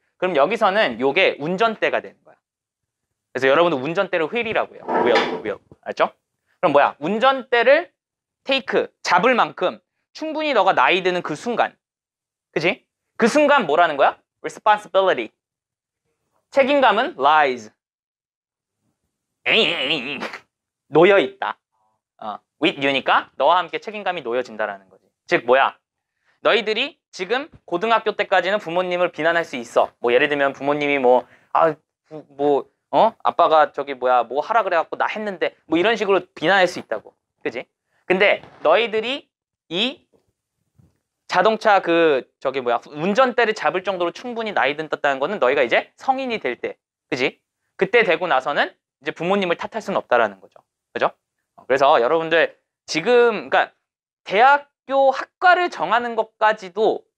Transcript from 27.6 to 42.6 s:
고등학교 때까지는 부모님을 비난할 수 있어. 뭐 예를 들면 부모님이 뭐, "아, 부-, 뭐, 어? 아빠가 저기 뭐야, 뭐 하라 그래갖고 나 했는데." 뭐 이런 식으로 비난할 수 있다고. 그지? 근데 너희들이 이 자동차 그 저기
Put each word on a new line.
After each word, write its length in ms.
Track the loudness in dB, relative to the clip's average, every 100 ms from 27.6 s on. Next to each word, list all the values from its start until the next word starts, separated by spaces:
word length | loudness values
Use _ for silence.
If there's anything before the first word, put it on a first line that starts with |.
| -8
고등학교 500 | -6 0 0 0 -4
때까지는 440 | 0 0 0 -4
부모님을 520 | -2 -4 -2 -2 -2
비난할 340 | 0 0 0 -2
수 100 | -8
있어. 360 | -4 0 0 -2
뭐 140 | 0
예를 140 | 2 2
들면 240 | 0 -2
부모님이 460 | -2 -4 -2 -2 0
뭐, 260 | 4 2 0 _ _
"아, 200 | 0 0 0 _ _ _
부-, 180 | -20 -18
뭐, 360 | -4 0 0 -2 _ _
어? 220 | 2 2 0
아빠가 480 | -4 0 4 4 2
저기 220 | 0 -10
뭐야, 300 | -4 0 0
뭐 180 | 0 -4
하라 220 | -2 -2
그래갖고 340 | 0 -2 -4 -4
나 80 | -6
했는데." 500 | -6 -8 -6 -6 -6 _
뭐 140 | 0
이런 160 | 0 0
식으로 260 | 0 0 -2 -6
비난할 320 | 0 2 0
수 120 | -2
있다고. 340 | -8 -10 -10 _ _ _
그지? 220 | -10 -10 -14 _ _ _ -4
근데 360 | 0 2 0 -6 -4
너희들이 680 | 2 2 2 -4 -4 -8 -12 _ _ _ _
이 360 | -4 -4 -6 _ _ _ _ _ _ _ _ _ _ _ _ -6
자동차 520 | 0 0 0 2 2
그 500 | 2 2 2 0 -4 _
저기 220 | -8 -4